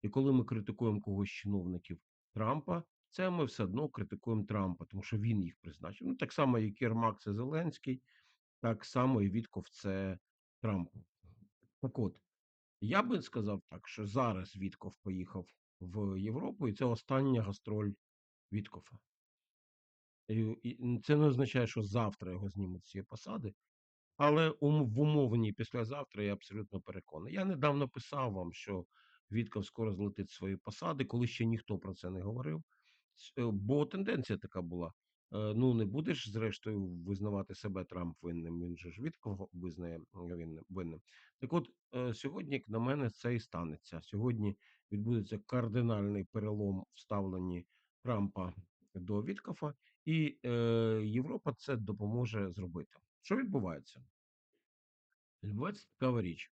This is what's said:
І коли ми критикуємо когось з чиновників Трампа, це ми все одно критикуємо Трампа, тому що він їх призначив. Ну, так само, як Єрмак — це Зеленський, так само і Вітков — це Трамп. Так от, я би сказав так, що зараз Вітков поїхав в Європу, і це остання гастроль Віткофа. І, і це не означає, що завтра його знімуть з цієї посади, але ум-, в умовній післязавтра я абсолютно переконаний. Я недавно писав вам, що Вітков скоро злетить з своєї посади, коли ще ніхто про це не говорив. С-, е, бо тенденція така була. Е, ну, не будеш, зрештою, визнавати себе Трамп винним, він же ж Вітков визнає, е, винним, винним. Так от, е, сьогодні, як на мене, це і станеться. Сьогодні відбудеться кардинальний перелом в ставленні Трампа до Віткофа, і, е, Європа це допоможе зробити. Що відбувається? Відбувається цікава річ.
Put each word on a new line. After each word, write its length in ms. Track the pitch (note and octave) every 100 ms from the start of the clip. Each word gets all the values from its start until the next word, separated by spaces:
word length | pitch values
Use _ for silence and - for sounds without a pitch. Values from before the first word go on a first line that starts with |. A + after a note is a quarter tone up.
І 60 | G#2+
коли 240 | C3+ C3+
ми 120 | C3
критикуємо 560 | A2+ A2+ G#2+ G#2 A#2 G#2
когось 280 | G#2 G2 G2+
з 40 |
чиновників 680 | - G2+ G2+ F2+ F2 - E2 _ _ _
Трампа, 500 | - A2 C#3+ D3+ E3+ E3 _ _
це 200 | - F#3
ми 140 | F3
все 200 | C3+ -
одно 240 | G2 G#2 D3+
критикуємо 560 | - G2+ G2+ - A2
Трампа, 400 | G2+ G#2 F#2+ F2+
тому 180 | E2 G2
що 160 | - A2
він 240 | A2+ A2
їх 140 | F2 -
призначив. 480 | E2+ D2 D#2 G#2 -
Ну, 60 |
так 180 | - D3
само, 260 | - C#3 B2
як 240 | G#2+ G#2
Єрмак — 380 | B2 A2+ A2+ G#2
це 140 | -
Зеленський, 680 | G#2 B2+ D#3 E3+ C#3+ - B2+ _ _ _ _ _ _
так 240 | A#2 A2
само 380 | - C3 B2+ B2+
і 80 | G2+
Вітков — 380 | G2+ A2 - -
це 480 | - G2+ F#2+ F#2+ F#2 _ _ _ _
Трамп. 300 | A2 G2+ E2+ - - _ - - - _ _ _
Так 180 | C3+ -
от, 220 | G#2 - _ _ _ _ _ _
я 220 | G#2 A3+
би 200 | B3+ A3+
сказав 400 | B2 B2 G#2 G2+ -
так, 200 | F2+ -
що 180 | - G#2
зараз 500 | A2 B2 F#2+ F#2 G2+
Вітков 400 | F#2+ - F#2+ -
поїхав 440 | G#2 F#2+ F2+ F#2+ F2 _ _ _
в 400 | F2+ G2 G2+ F#2+
Європу, 480 | G2+ A#2+ B3+ A3+ C3
і 40 |
це 120 | G2+
остання 580 | C3 A2+ - C3 C3+ B2+
гастроль 500 | G#2 G2 - G#2+ G#2 G2+ _ _ _ _ _
Віткофа. 460 | G#2 G#2 - - A2+ _ _ _ _ _ _ _ _ _ _ _ _ _
І, 120 | A2 A2 -
і 380 | A#2+ B2 B2 A#2+
це 160 | - D3
не 100 | D3+
означає, 400 | B2+ C3 C3 A2+
що 160 | -
завтра 500 | G#2 A2 A2 G2 F#2
його 160 | F#2 G2+
знімуть 360 | G2+ F#2+ F2+
з 60 | -
цієї 140 | G2
посади, 500 | G2 - - A3 A2+ - _ _ _ _ _ _
але 340 | D3 D3+ D#3+
ум-, 360 | D3+ D3 D3+ C3
в 140 | A2
умовній 520 | D3+ D3+ C3 A#2 A2
післязавтра 720 | G#2 A2 B2+ A2+ C#3 C#3 G2+
я 100 | G#2
абсолютно 480 | G2+ - G2+ G2 G2
переконаний. 540 | - F#2+ - D#2 G2
Я 100 | F#3
недавно 440 | F#3+ E3+ D3 C#3+ C3+
писав 440 | - - C#3+ B2+
вам, 200 | F#2+ F2
що 340 | - - G2 F2 _ _ _ _
Вітков 340 | G#2+ A2 G#2+ G2+
скоро 260 | - A2
злетить 380 | F#2+ G2+ G2+ G2
з 40 |
своєї 220 | - F#2+ F#2+
посади, 480 | - G#2 E3+ D3
коли 220 | C3+ A#2+ B2
ще 180 | -
ніхто 340 | A2+ A2+ - G2
про 160 | F#2+
це 160 | F#2+ F2+
не 100 | F#2
говорив. 420 | G2 A#2 C#3 D#3+ D#3+ _ _ _ _ _
С-, 160 | - -
е, 120 | A#2+
бо 340 | G2+ G2+ C#3+ D3
тенденція 520 | G3 G3 A3+ A#2+ G#2+
така 240 | - F#2+
була. 260 | F2 F2 E2+
Е, 40 | - _ _ _ G2+ G#2+
ну, 200 | G#2+ B2+
не 100 | A#2
будеш, 460 | G#2 A#2+ D#3 D3 G#2+
зрештою, 560 | G#2 A2 G2+ - G#2 F#2+
визнавати 680 | F2 E2+ G2 G#2 G2+ G2
себе 300 | F#2+ G#2+ F#2+
Трамп 320 | F2+ F2+ F2 D#2+
винним, 380 | F2 E2+ E2 E2+
він 160 | F2 E2+
же 140 | F2+
ж 120 | F2+
Вітков 460 | C#3+ - - G2+ G2
визнає, 460 | F2 F2+ D#2+ F2 E2
е, 40 | D2+
винним, 520 | G2 F2 F2 E2 D#2+ -
винним. 320 | F#2 E2+ D#2+ _ - - _
Так 140 | B2+
от, 160 | E3+ B2 _ _
е, 200 | B2+ B2
сьогодні, 400 | A2+ C#3 - D#3+
як 140 | C#3 -
на 100 | A2+
мене, 320 | A#2+ D3 B2+
це 240 | - A#2+
і 60 | A#2+
станеться. 600 | - E2+ E2 D2+ - E2
Сьогодні 540 | - G2+ A#2+ A#2 G#2 G#2 _ _ _
відбудеться 460 | G#2 G#2+ A#2 G2+ G#2 -
кардинальний 760 | B2+ A#2+ A2+ A#2 G#2+ G2+ G2+
перелом 600 | F#2 A2+ G#2+ G#2 G2+ F#2+ -
в 60 | -
ставленні 640 | - G#2 F#2+ F#2 F#2 F2 F2 _ _ _
Трампа 520 | B2 A2+ G2+ G2 F2+ F2 - _ _
до 280 | F#2+ F2+ G#2
Віткофа, 520 | A#2+ G3 - D#3+ D3+ D3 _ _
і, 340 | - D#3+ D3+ -
е, 60 | B2 A#2+ A#2 A#2 A2+ A2
Європа 480 | G#2+ A2 C#3 A3+ -
це 240 | B2 - B2+
допоможе 760 | G#2 G2+ G#2 A#2 B2 A2 G2
зробити. 480 | F2+ F2+ E2 C#2+ - _ _
Що 140 | - G#3+
відбувається? 680 | B3 D#3 F#2+ D2+ - - - _ _ _ _ _ _ _ _ _ _ _ _ _
Відбувається 440 | G#2 G#2 D#3 G#3 -
цікава 360 | _ C3 A#2+
річ. 300 | F#2 D#2+ -